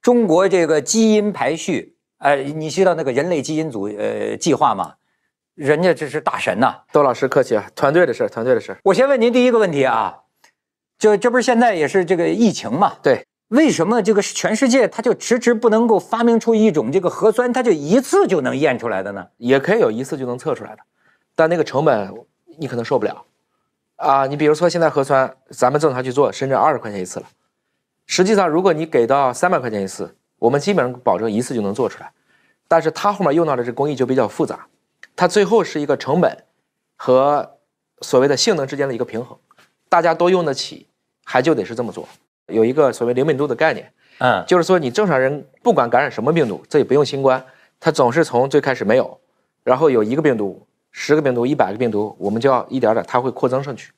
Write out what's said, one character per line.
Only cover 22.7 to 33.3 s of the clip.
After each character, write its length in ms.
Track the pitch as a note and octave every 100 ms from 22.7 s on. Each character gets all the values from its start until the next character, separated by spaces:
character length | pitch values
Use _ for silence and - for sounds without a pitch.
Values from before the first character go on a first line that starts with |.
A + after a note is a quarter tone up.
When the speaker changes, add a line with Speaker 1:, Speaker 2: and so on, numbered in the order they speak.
| A#2+
Speaker 2:
能 80 |
受 140 | A2+ C3+
不 80 | G#2
了。 180 | - - _ _ _ _ _ _ _
啊， 280 | - C#3 C3+
你 100 | C#3+
比 100 | D3+
如 100 | D3+
说 120 | F3
现 140 | E3+
在 80 | D#3+
核 140 | C#3+
酸， 280 | C3+ C#3 B2+ - _
咱 200 | - B2+
们 80 | C#3+
正 140 | D#3
常 100 | B2+
去 80 | B2+
做， 200 | B2 A2
深 180 | G2 C3+
圳 80 | B2+
二 160 | C3+
十 60 | C3
块 100 | A2+
钱 100 | G2+
一 60 | F#2
次 140 | -
了。 80 | - _ _ _ _ _ _ _ -
实 160 | -
际 100 | F#3
上， 160 | G#3 F3+
如 100 | D#3
果 140 | F#3+
你 140 | D#3 D#3+
给 180 | C3+ A#2
到 260 | C#3 C3+
三 200 | B2 F3+
百 80 | F3
块 100 | B2
钱 140 | G#2+
一 40 | F#2+
次， 280 | - E2 _ _ _
我 100 | A#2
们 100 | C#3+
基 140 | D#3+
本 100 | F#3+
上 160 | B2 B2
保 180 | A#2+ G2
证 120 | A2+
一 80 | G#2+
次 140 | C3
就 80 | B2+
能 100 | G2+
做 160 | G#2+ A2+
出 120 | -
来。 120 | - _ _ _ _ _ _
但 140 | E3
是 80 | D#3
它 240 | - G3+
后 100 | G3+
面 120 | E3+